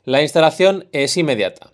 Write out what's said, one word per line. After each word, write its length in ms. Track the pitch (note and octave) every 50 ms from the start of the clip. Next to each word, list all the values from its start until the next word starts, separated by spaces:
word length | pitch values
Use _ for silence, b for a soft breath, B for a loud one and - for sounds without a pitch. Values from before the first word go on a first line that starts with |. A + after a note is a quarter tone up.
La 180 | _ C3 C3 C#3+
instalación 680 | D3+ C#3+ - E3 D#3+ D#3 - - F#3 F#3+ G3 F#3 - _
es 260 | - C#3+ C#3 C3+ -
inmediata. 540 | F3 E3 D3 B2 G#2+ F#2+ F#2 - - - _